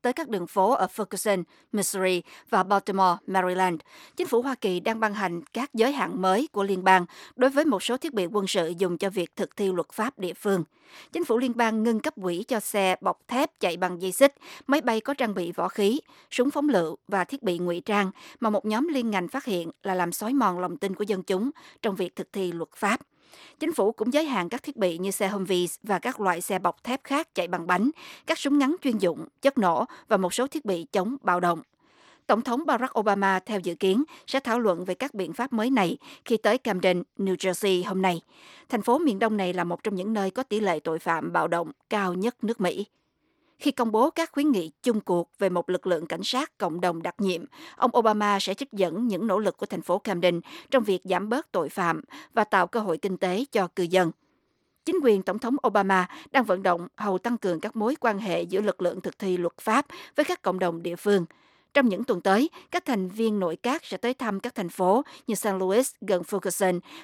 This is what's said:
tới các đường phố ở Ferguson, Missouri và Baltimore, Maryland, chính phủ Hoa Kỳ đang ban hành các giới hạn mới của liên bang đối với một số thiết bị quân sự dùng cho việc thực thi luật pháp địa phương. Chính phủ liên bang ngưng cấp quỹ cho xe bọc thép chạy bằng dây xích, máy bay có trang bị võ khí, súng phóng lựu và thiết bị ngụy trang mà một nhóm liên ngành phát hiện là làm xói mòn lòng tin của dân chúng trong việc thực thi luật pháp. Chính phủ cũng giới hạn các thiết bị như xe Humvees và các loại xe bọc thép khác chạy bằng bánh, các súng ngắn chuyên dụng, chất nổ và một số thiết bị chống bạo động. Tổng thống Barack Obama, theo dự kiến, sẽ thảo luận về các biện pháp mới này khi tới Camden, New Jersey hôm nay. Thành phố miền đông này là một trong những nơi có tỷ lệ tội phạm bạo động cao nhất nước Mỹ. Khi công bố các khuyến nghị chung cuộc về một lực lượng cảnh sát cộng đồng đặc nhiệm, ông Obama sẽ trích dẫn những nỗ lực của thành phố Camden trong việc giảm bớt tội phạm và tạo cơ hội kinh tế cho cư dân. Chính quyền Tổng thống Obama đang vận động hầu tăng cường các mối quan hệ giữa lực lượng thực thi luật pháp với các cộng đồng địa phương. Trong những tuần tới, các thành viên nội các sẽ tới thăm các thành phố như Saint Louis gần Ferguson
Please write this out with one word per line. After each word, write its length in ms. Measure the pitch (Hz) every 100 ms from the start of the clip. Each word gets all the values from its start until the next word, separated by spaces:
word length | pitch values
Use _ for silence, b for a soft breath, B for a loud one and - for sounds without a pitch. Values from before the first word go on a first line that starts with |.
tới 120 | 247
các 160 | 262 285
đường 180 | 208 175
phố 240 | 208 190
ở 160 | 269 185 -
Ferguson, 480 | 202 196 220 190 170 b b
Missouri 500 | 208 185 196 190 180 B B B
và 140 | 208
Baltimore, 540 | 185 202 202 196 185 175 -
Maryland, 520 | 190 185 180 185 160 B B B -
chính 100 | 349
phủ 140 | 233
Hoa 140 | 269 233
Kỳ 240 | 202 180
đang 200 | 220 220
ban 140 | 214
hành 280 | 208 185 170 -
các 200 | 226 277
giới 180 | 220 233
hạn 300 | 285 175 180
mới 260 | 190 190 320
của 120 | 202
liên 200 | 196 185
bang 220 | 185 185 175 B B -
đối 140 | 254
với 160 | 277 311
một 180 | 196
số 140 | - 254
thiết 160 | 330
bị 120 | 220 175
quân 220 | 208 196
sự 260 | 196 165 175
dùng 200 | 190 175
cho 120 | 196
việc 260 | 196 170 -
thực 200 | 185 -
thi 160 | 196
luật 200 | 180 160
pháp 280 | - 226 -
địa 140 | 185
phương. 300 | - 208 190 156 B B B B
Chính 140 | 339 339
phủ 120 | 240
liên 140 | 254 233
bang 280 | 226 220
ngưng 160 | 226 220
cấp 140 | 302 -
quỹ 220 | 185 175
cho 160 | 226 226
xe 360 | - 208 190 185
bọc 180 | 185 - -
thép 320 | 247 277 -
chạy 180 | 190 170
bằng 240 | 180 180
dây 100 | 185
xích, 240 | - 277 _ B B B
máy 140 | 277
bay 200 | 240 220
có 120 | -
trang 200 | 285 226
bị 180 | 190 175
võ 160 | 180 180
khí, 340 | - 202 277 - b b
súng 200 | - 254
phóng 180 | 294 294
lựu 280 | 202 160 - -
và 160 | 202
thiết 200 | 175 277
bị 160 | 202 175
ngụy 220 | 175 170 -
trang 260 | 208 190 B B B
mà 100 | 226
một 160 | 208 214
nhóm 220 | 214 330
liên 240 | 277 233
ngành 160 | 202 175
phát 180 | 262 254
hiện 260 | 180 165 -
là 120 | 196 185
làm 160 | 175
xói 220 | - 214
mòn 260 | 277 214 175
lòng 180 | 180 175
tin 180 | 196 190
của 80 |
dân 200 | 208 190
chúng 280 | - 185 247 B B B
trong 140 | 226 190
việc 200 | 180 -
thực 180 | 180
thi 180 | 202 180
luật 180 | 170 165 -
pháp. 240 | 202 240 - B B B B B
Chính 140 | -
phủ 180 | 320 202
cũng 220 | 226 220
giới 120 | 285 320
hạn 240 | 262 175
các 140 | 262
thiết 140 | - 254
bị 200 | 185 165
như 140 | 190
xe 160 | 190 196
Humvees 480 | 202 185 180 175 -
và 160 | - 185
các 200 | 240 254
loại 220 | 196 170
xe 180 | - 185
bọc 240 | 190 -
thép 200 | - 262
khác 320 | - 277 330 -
chạy 120 | 175
bằng 200 | 175 170
bánh, 240 | 180 240 B B B -
các 120 | 320
súng 200 | 285 294
ngắn 160 | 269 349
chuyên 160 | 277 220
dụng, 280 | 180 156 165 _
chất 160 | 269 262
nổ 280 | 190 165 240 B B
và 100 | 202
một 160 | 185
số 140 | - 269
thiết 180 | 320 208
bị 200 | 175 165
chống 260 | 208 208 277
bạo 180 | - 180
động. 220 | 175 165 - _ b b b b -
Tổng 140 | 247
thống 240 | 247 240 320
Barack 340 | 240 247 -
Obama, 400 | 214 196 196 190
theo 200 | - 208
dự 160 | 175 170
kiến, 280 | 196 202 302 B B
sẽ 120 | 269
thảo 200 | 254 233
luận 260 | 220 170 185
về 80 |
các 200 | 180 269
biện 200 | 202 180
pháp 200 | 165 247
mới 160 | 226 233
này 280 | 262 175 - B B -
khi 120 | 226
tới 200 | 214 247
Camden, 460 | - 185 185 180 - -
New 180 | 190 180
Jersey 520 | 190 175 202 185 180
hôm 140 | 190
nay. 200 | 190 170 B B B B B
Thành 120 | 233
phố 180 | 202 269
miền 200 | 320 196
đông 180 | 220 214
này 160 | 185
là 100 | 180
một 200 | 170 170
trong 120 | 214 196
những 180 | 190
nơi 180 | 220 190
có 120 | 247
tỷ 160 | 262 208
lệ 200 | 202 156
tội 200 | 160 160
phạm 340 | - 165 175
bạo 140 | 170 165
động 240 | 170 160 - -
cao 240 | 214 190
nhất 300 | 180 214 -
nước 180 | 208 233
Mỹ. 240 | 180 - 202 _ _ _ _ _ _ _
Khi 120 | 294
công 200 | - 226
bố 180 | 214 285
các 220 | - 330
khuyến 200 | 277 294
nghị 200 | 214 160 -
chung 180 | 247 220
cuộc 280 | - 175 170 -
về 100 | 196
một 200 | 180 -
lực 180 | 180 185
lượng 200 | 170 170
cảnh 160 | -
sát 340 | - 254 294 -
cộng 240 | 170 165
đồng 220 | 180 170
đặc 120 | 170 -
nhiệm, 280 | 196 175 - B B B
ông 160 | 247 247
Obama 420 | 220 214 208 196
sẽ 140 | 190
trích 180 | 196 277
dẫn 340 | 202 180 170 240
những 200 | 185 220
nỗ 120 | 196
lực 180 | 202 -
của 80 | -
thành 160 | -
phố 160 | - -
Camden 440 | - 180 180 175 B B B
trong 120 | 254
việc 180 | 208 185
giảm 260 | 185 180 208
bớt 220 | 254 -
tội 180 | 196 151
phạm 320 | - 170 160 - B B
và 100 | -
tạo 240 | 208 196 196
cơ 120 | 233
hội 180 | 208 160
kinh 200 | 202 185
tế 280 | 185 190 277
cho 160 | 220 180
cư 160 | -
dân. 280 | 175 185 170 - _ _ _ _ _ _ -
Chính 140 | 359
quyền 180 | 269 202
Tổng 180 | 190 202
thống 160 | 233 277 -
Obama 400 | 208 196 190 180 B B
đang 120 | 262
vận 200 | 214 185
động 240 | 190 175 170 -
hầu 220 | 208 185
tăng 200 | 233 240
cường 220 | 190 165
các 160 | 208 220
mối 200 | 214 311
quan 200 | 240 202
hệ 220 | 214 170
giữa 200 | 175 185
lực 200 | 214 -
lượng 200 | 175 185
thực 180 | 180 -
thi 180 | 196 180
luật 200 | 170 -
pháp 280 | - 226 - B B -
với 80 |
các 180 | 302 359
cộng 180 | 196 185
đồng 240 | 180 165
địa 120 | 170 175
phương. 300 | 208 202 170 b b b b
Trong 160 | 285 254
những 140 | 185
tuần 180 | 240 185
tới, 280 | 196 196 311 B B
các 140 | 359 -
thành 220 | 226 185
viên 320 | 214 226 208
nội 160 | 180 170
các 300 | 240 302 -
sẽ 120 | 190
tới 160 | 233
thăm 260 | 254 240 196
các 160 | 240 -
thành 140 | 175
phố 340 | - 180 220 302 B B
như 80 | 208
Saint 240 | 220 190
Louis 340 | 185 208 262 -
gần 200 | 202 180
Ferguson 580 | - 202 190 - 190 175 B B